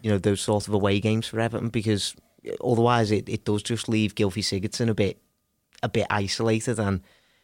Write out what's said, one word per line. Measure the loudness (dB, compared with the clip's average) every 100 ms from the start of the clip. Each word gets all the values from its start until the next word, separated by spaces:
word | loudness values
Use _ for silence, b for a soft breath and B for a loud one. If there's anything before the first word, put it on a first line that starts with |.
you | 0
know, | 2
those | 2 0
sort | 0 0 0
of |
away | 0 2 2
games | 2 0 -2
for | -2
Everton, | -2 -2 -4
because | -2 0 0 -2 -8 _ _ -12 -6
otherwise | 0 4 4 4 2
it, | 0 -2
it | -4 -2
does | -2
just | -2 -4 0
leave | 0 0 0
Gylfi | -2 0
Sigurdsson | -4 -4 -4 -2 0
a |
bit, | 0 0 -4 _ _ _ _ _ -8
a | -4
bit | -2 0
isolated. | 0 -2 0 2 2 0 -2
And, | 0 -2 b b b b